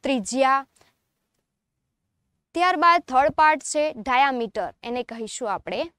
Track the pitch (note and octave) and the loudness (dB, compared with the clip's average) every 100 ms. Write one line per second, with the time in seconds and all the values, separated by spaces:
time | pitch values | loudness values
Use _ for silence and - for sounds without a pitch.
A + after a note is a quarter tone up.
0 | F4 C4 F#3+ B3+ C4 C4+ C4+ _ _ _ | -2 -2 -2 0 2 0 -4 _ _ _
1 | _ _ _ _ _ _ _ _ _ _ | _ _ _ _ _ _ _ _ _ _
2 | _ _ _ _ _ E4 F4+ F4 E4+ F4 | _ _ _ _ _ 0 0 4 4 4
3 | - B3+ D4 D4 D#4 D#4 - D4+ D4+ C#4+ | 2 2 2 4 4 2 -2 -2 -2 -4
4 | G#3 B3+ C#4 B3+ A3+ - E3+ - A#3 B3 | -2 2 2 0 -4 -6 -8 -10 -8 -8
5 | - A3+ A3 - A3+ F#3 - G#3 E4 | -8 -12 -12 -8 -6 -6 -6 -8 -8